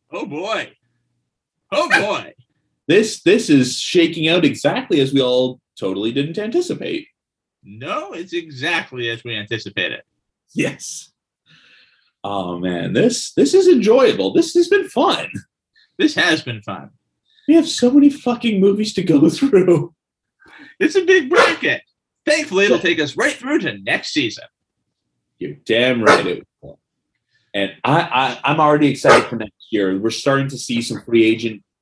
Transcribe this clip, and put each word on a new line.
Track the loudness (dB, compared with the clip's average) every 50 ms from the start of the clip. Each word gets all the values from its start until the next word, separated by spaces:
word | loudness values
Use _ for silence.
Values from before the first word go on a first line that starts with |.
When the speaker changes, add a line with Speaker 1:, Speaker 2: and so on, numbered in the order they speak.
| _ _
Speaker 1:
Oh, | -12 -12 -10
boy. | -10 -10 -10 -8 -6 -6 -8 -8 -12 _ _ _ _ _ _ _ _ _ _ _ _ _ _ _ _ _ _ _ -6
Oh, | -4 -2 -2 0
boy. | 0 0 0 -2 -4 -6 -8 -12 -20 _ _ _ _ _ _ _ _ _ _
Speaker 2:
This, | 2 4 4 4 2 -2 -2
this | 2 2 2 2 4 4
is | 4 4 4 2 -2 -6
shaking | -6 0 2 2 2 2 0 -2 -2
out | 0 2 2 2
exactly | 0 0 0 -2 -2 -2 -2 -4 -2 0 0
as | 0 2 2
we | 0
all | 2 2 2 2 0 0 -4 _ _ _ _ -8
totally | -8 -6 -6 -4 -4 -4
didn't | -4 -4 -6 -6 -6 -8
anticipate. | -6 -4 -2 -2 -2 -2 -6 -8 -8 -8 -8 -10 -10 _ _ _ _ _ _ _ _ _ _ _ _
Speaker 1:
No, | -20 -20 -16 -10 -8 -8 -8 -8 -10 -12
it's | -14 -12 -8 -8
exactly | -8 -8 -10 -12 -8 -6 -4 -4 -4 -6 -8 -10 -8 -6 -6
as | -6 -8 -10
we | -10 -10
anticipated. | -10 -8 -8 -8 -8 -8 -8 -6 -6 -6 -6 -6 -10 -14 _ _ _ _ _ _ _ _ _ -6
Speaker 2:
Yes. | -4 -4 -4 -6 -8 -14 -14 -14 -16 -18 _ _ _ _ _ _ _ _ _ _ _ _ _ _ _ _ _ _ _ _ _ _ _ -12
Oh, | -8 -6 -6 -6 -6 -6
man. | -6 -4 -4 -4 -4 -4 -2 0
This, | 2 2 0 0 -2 -8 -6 0
this | 0 2 4 4
is | 4 6
enjoyable. | 6 4 4 4 4 4 4 4 4 2 0 -2 0 2
This | 0 0 2 2
has | 2 2
been | 4 2 0 0 -2
fun. | -2 0 0 0 0 -2 -6 -10 -12 -14 -16 _ _ _ _ _ _ _ _ _ _ -2
Speaker 1:
This | 0 0 0
has | 0 0 0 0 -2
been | -4 -8 -10 -10 -10
fun. | -12 -12 -12 -14 -18 _ _ _ _ _ _ _ _ _ _ 0
Speaker 2:
We | 2 4
have | 4 4
so | 2 -2 0 2 4
many | 6 6 6 6
fucking | 4 2 -4 -4 -4 -2 -2 -2 0 2
movies | 2 2 2 2 -2 -4 -4
to | -4 0
go | 2 4 4 4 4
<laughs> |
through. | 2 2 0 4 4 4 6 6 2 2 0 -4 _ _ _ _ _ _ _ _ _ _ _ -20 -20 -20 -20 -14 -6 -2
Speaker 1:
It's | -2 0 0
a | 0 4
big | 4 4 4 4 2
bracket. | 2 4 4 4 2 -2 -2 -2 -4 -4 _ _ _ _ _ _ _ _ -2
Thankfully, | -2 0 0 -2 -2 0 2 2
it'll | 2 2
Speaker 2:
Yeah. | 2 2
Speaker 1:
take | -2 0 0
us | -2 -4 -2
right | -2 -2 -2 -2
through | -4 -6 -2 -2 -2
to | -2 -4 -8
next | -8 -6 -4 -4 -4 -4 -4
season. | -4 -4 -4 -4 -6 -10 -18 -20 _ _ _ _ _ _ _ _ _ _ _ _ _ _ _ _ _
Speaker 2:
You're | -12 -12 -12 -12 -10 _
damn | -2 0 0 2 0 0 2 2
right | 4 2 2 2
it | -2 -6 -8 -12 _ _ _
will. | -20 -20 -20 _ _ _ _ _ _ _ _ _ _ _ _ _ _ _ -6
And | -6 -6 -6 -6 _ -2
I, | 0 2 2
I, | 0 0 -2 -2 -2 -2 -4 -4 -4 -2
I'm | 0 2
already | 2 4 4 4 2
excited | 2 0 2 2 4 4 4 2 0
for | -6
next | -10 -10 -12 _ _ -12 -4
year. | -2 -2 0 0 -2 -2
We're | -4 -4
starting | -4 -2 -2 0 0 0 -2
to | -4 -6
see | -10 -8 -6 -6 -6
some | -4 -6 -8 -10 -6
free | 0 2 4 4
agent, | 4 2 0 -4 -8 -8 -10 _ _ _ _